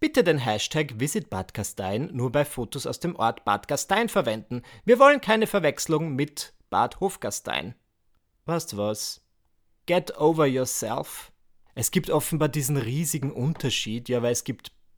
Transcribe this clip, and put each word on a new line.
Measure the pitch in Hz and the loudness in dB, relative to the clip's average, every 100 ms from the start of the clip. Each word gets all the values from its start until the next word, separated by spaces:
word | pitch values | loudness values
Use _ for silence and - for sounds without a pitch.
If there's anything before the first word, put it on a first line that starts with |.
Bitte | 311 277 175 | 0 4 4
den | 151 | 2
Hashtag | 123 107 - 156 147 110 | 2 -2 0 -2 -2 -2
Visit | 147 220 - | -2 -2 -4
Bad | 95 - | -6 -6
Gastein | - 101 - 95 107 160 | -6 -6 -4 -2 -2 -2
nur | 123 127 | -4 0
bei | 147 | 0
Fotos | 143 - 117 139 123 | 0 -4 -8 -6 -6
aus | - | -4
dem | 170 - | -6 0
Ort | 113 - - | 0 0 0
Bad | 101 - | -2 0
Gastein | 143 - 196 233 | -4 0 0 0
verwenden. | 202 120 110 - 123 - - | 0 0 -2 -6 -8 -10 -4
Wir | - 240 | 4 8
wollen | 277 285 | 8 8
keine | - 220 214 | 2 2 2
Verwechslung | 202 156 135 - 156 160 | 2 2 0 0 0 0
mit | 135 147 - - - _ | -2 -2 -4 -12 -16 _
Bad | 95 - - | 0 0 0
Hofgastein." | 190 - - - - 65 85 - _ _ _ _ _ _ - | -4 -4 -6 -6 -6 -6 -6 -12 _ _ _ _ _ _ -4
Weißt | 165 - | -4 -4
du | 101 | -4
was? | 104 107 - - _ _ _ _ _ _ - | -2 -2 -6 -10 _ _ _ _ _ _ 0
Get | 175 175 - | 0 0 2
over | 151 160 143 | 4 4 4
yourself. | 131 127 - 110 127 139 - - _ _ _ _ - | 2 -2 -2 -4 -4 -6 -12 -16 _ _ _ _ -6
Es | - | -2
gibt | 180 - | 0 2
offenbar | 156 - 156 151 | 0 0 0 0
diesen | 151 131 143 | 0 0 0
riesigen | 120 139 160 151 135 | 0 -2 -2 -2 -4
Unterschied, | 131 131 165 135 - 110 117 123 | -2 -2 0 -2 -2 -4 -6 -2
ja, | 120 | 0
weil | 120 | 2
es | 120 | 0
gibt | - 113 - - _ | -2 -8 -12 -20 _